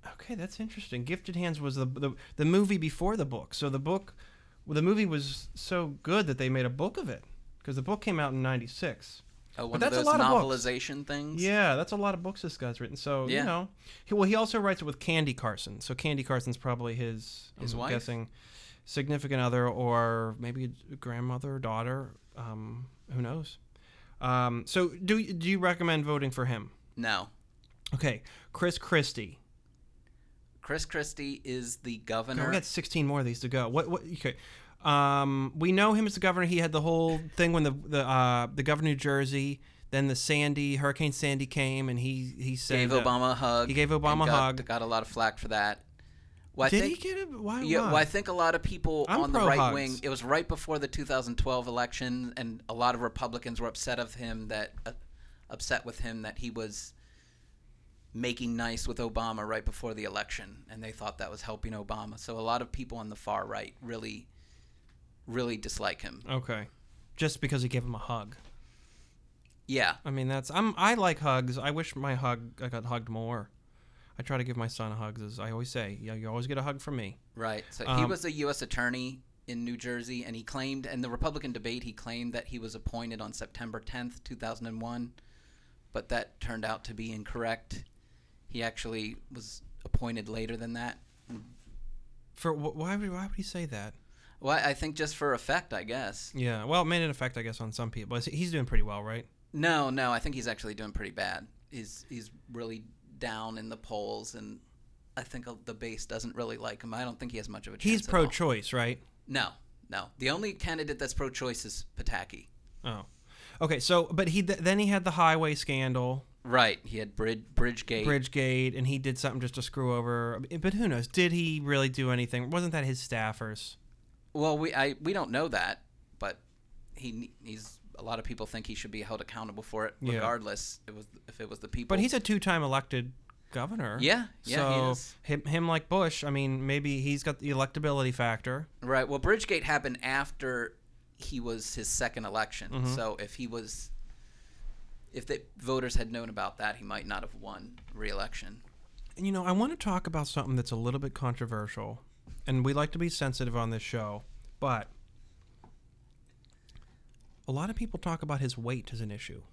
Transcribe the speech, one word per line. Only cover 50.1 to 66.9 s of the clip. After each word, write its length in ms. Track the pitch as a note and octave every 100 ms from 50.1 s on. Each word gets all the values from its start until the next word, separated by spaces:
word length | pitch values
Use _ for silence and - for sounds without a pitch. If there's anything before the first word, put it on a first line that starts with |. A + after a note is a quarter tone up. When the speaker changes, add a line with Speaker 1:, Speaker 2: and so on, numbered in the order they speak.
Speaker 2:
was 120 | C3+
right 240 | A#2+ D3+ E3+
before 320 | D#3 - D3+
the 80 | C#3+
two 200 | - C#3+
thousand 300 | C3 A#2+ A#2+
twelve 300 | C3+ B2+ B2
election, 680 | A#2+ A#2+ - C3 B2 B2 A#2+
and 260 | A#2 A2+ -
a 60 |
lot 200 | A#2 A#2+
of 60 | A#2+
Republicans 600 | A#2 - B2 A#2 A#2+ A#2
were 60 | A#2
upset 300 | - - B2
of 140 | A#2
him 360 | A#2 A#2 A2+ A2
that, 260 | G#2+ G#2+ -
uh, 80 | - A#2 - - - - -
upset 380 | A2 - B2+ A#2+
with 140 | A2
him 200 | A#2 A2+
that 140 | G#2+ G2+
he 140 | A#2+
was 420 | A2+ A2 G#2 - - - - _ - - - - - - - -
making 420 | A2 B2 A#2+ B2
nice 320 | A#2 A#2 A2+ -
with 120 | A2+
Obama 500 | A#2 G#2+ A2+ A2 G#2+
right 160 | A2
before 300 | - - B2
the 100 | G#2+
election, 600 | G#2 G2 G#2+ - F#2+ A2+ -
and 140 | A2+
they 80 | A2
thought 240 | A2 G#2+ -
that 120 | F2+
was 100 | G#2
helping 320 | - G#2+ A#2
Obama. 460 | G#2+ G2+ G#2+ G#2+ A2
So 200 | - A2+
a 20 |
lot 180 | A2+ A#2+
of 100 | A#2+
people 280 | - B2 A#2
on 100 | G#2+
the 80 | G#2
far 300 | - G#2 G2
right 280 | G#2 G#2 -
really, 480 | B2 A#2 A2 G#2+ - - - - - - - - - - -
really 300 | A#2 A#2+ A2
dislike 460 | G2 - G2+ F2
him. 200 | - - -
Speaker 1:
Okay. 380 | C3 B2+ A2+ G#2 - -